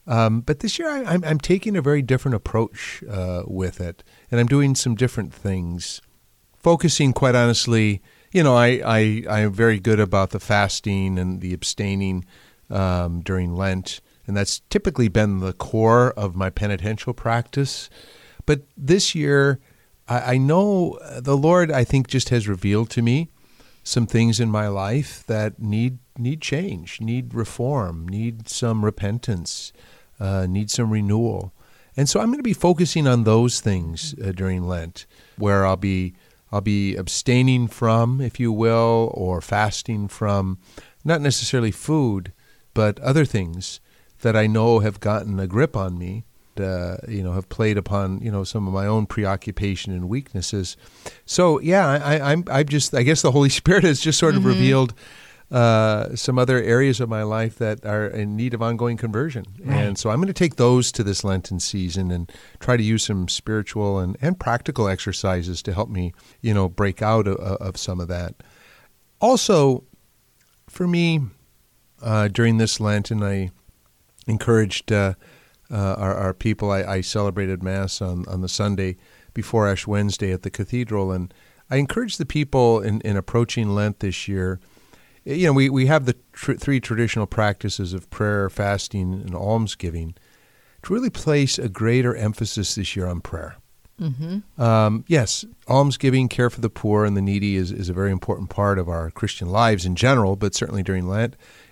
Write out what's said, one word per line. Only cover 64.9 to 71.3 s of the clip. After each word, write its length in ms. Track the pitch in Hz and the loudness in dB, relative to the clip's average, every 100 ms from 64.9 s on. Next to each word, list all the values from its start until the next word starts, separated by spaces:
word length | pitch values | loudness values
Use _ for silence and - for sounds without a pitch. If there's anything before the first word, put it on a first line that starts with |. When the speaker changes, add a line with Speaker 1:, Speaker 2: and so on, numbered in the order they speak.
| 95 - 90 101 92 87 85 | -2 -4 -4 -2 -2 -4 -8
Speaker 1:
to 100 | - | -6
help 160 | 95 107 | -4 -4
me, 240 | 101 90 - _ _ | -4 -6 -8 _ _
you 120 | 117 | -2
know, 140 | 104 95 | 0 0
break 340 | 87 101 92 | 0 -4 -2
out 260 | 107 110 101 | 0 2 2
of, 100 | 95 | -2
of 400 | 98 95 92 90 | -4 -6 -6 -8
some 220 | - 90 | -6 -6
of 60 | 87 | -6
that. 260 | 87 87 - - _ - _ _ _ _ _ | -6 -8 -12 -20 _ -20 _ _ _ _ _
Also, 640 | 220 254 - 185 143 127 - _ _ _ _ _ _ _ _ | 2 2 4 4 4 2 -4 _ _ _ _ _ _ _ _
for 180 | - 175 | -4 0
me, 340 | 175 170 160 127 | 2 2 2 -2